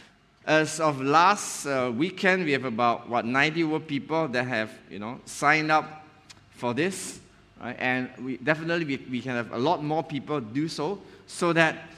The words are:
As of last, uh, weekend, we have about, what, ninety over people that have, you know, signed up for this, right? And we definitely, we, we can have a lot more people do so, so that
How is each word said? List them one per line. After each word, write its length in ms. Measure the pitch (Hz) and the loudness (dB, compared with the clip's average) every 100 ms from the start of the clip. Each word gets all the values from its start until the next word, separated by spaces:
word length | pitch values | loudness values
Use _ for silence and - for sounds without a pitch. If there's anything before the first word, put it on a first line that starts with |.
| - _ _ _ - | -20 _ _ _ 2
As 320 | 156 151 160 | 4 4 2
of 220 | 156 135 | 0 2
last, 640 | 135 156 180 202 - - | 4 6 6 4 -2 -8
uh, 260 | 143 135 127 117 | -2 0 0 0
weekend, 480 | 180 180 196 185 | -2 0 2 2
we 80 | 165 | 2
have 140 | 135 131 | 0 0
about, 420 | 113 120 113 - | 2 2 2 -2
what, 160 | 120 | -2
ninety 380 | 110 131 151 160 | 0 2 2 2
over 180 | 156 156 | 0 -2
people 480 | 156 143 110 160 160 | -2 -6 -2 -2 0
that 180 | 123 127 | -2 -2
have, 240 | 117 110 - - | -2 -4 -8 -16
you 80 | 90 | -12
know, 200 | 104 127 | -10 -12
signed 460 | - - 147 156 156 | -14 0 4 4 4
up 360 | 156 - - - - - - - | 2 2 -8 -20 -20 -20 -20 -20
for 240 | - 123 | -6 -2
this, 440 | 120 175 190 - - - - _ - | 0 -2 -2 -10 -14 -18 -20 _ -14
right? 140 | 113 123 | -12 -4
And 320 | 127 127 127 - | 0 0 -2 -8
we 140 | 127 127 | -10 -4
definitely, 480 | 123 156 165 170 | -2 0 0 -2
we, 120 | 156 135 - | -2 -4 -4
we 100 | 127 | -6
can 140 | 123 123 | -4 -4
have 160 | 110 | -4
a 60 | 110 | -2
lot 240 | 139 170 | 0 0
more 200 | 147 156 | 0 -2
people 400 | 156 143 113 147 | -4 -6 -6 -6
do 260 | 110 127 160 | -4 -4 -4
so, 320 | 156 151 202 - - - | -4 -6 -6 -12 -20 -18
so 280 | - 175 | -2 2
that 340 | 165 160 - - | 4 4 2 -10